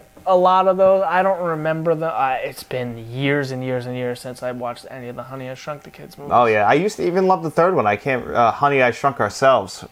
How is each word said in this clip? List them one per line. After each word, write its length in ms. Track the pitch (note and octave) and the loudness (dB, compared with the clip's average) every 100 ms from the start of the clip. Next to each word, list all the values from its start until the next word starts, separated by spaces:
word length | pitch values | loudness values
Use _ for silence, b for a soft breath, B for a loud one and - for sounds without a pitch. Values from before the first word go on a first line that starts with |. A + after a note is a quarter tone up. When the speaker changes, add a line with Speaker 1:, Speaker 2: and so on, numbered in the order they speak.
| - - - | -18 -8 2
Speaker 1:
a 100 | F#3 | 4
lot 320 | F3+ F#3 F#3+ | 6 4 4
of 80 | F#3 | 4
those. 260 | F#3+ F#3+ F#3 | 4 4 2
I 160 | F3+ | 2
don't 200 | F#3+ F3+ | 2 0
remember 540 | F3 D#3+ D#3 D#3+ E3 D#3 | -2 -2 -2 -2 0 -2
the. 120 | D#3+ | -2
Uh, 300 | A2+ C3 B2+ | -2 -2 -2
it's 220 | C#3 C3 | -6 -10
been 480 | - B2+ B2 A#2 A2+ | -10 -8 -6 -10 -12
years 400 | B2 C#3 C#3+ C3+ | -4 0 0 -2
and 100 | B2+ | -6
years 240 | C3 B2+ B2 | -4 -6 -6
and 80 | B2 | -6
years 240 | B2 A#2+ | -6 -8
since 200 | C3 B2 | -12 -10
I 120 | B2+ | -10
watched 320 | B2 A#2+ A#2+ - | -8 -8 -10 -14
any 200 | C3 A#2+ | -16 -14
of 80 | A#2+ | -14
the 60 | |
Honey, 260 | A#2+ C3+ B2+ | -14 -12 -12
I 40 | |
Shrunk 300 | C3 - C#3+ | -12 -12 -14
the 60 | - | -14
Kids 280 | - D3 - | -20 -20 -14
movies. 140 | C#3+ | 0
Speaker 2:
Oh, 120 | A#2 A#2+ | 2 4
yeah. 200 | G#2+ G#2 | 4 4
I 100 | C#3+ | 2
used 200 | G3+ - | 0 -2
to 100 | F3 | -2
even 220 | F3+ F#3+ | 2 2
love 160 | F#3 | 2
the 80 | E3 | 0
third 240 | - F3 E3+ | 2 2 2
one. 100 | G#2+ | 0
I 120 | G#2+ | 0
can't, 280 | C#3+ B2+ - | -2 -4 -2
uh, 220 | D2+ A2+ | 2 2
Honey, 300 | - C#3+ C#3 | 2 2 4
I 100 | B2+ | 2
Shrunk 280 | A2+ C#3 B2+ | 2 -2 0
Ourselves, 640 | G#2 - C3+ A2+ F#2+ - - | -2 2 4 4 2 -10 -12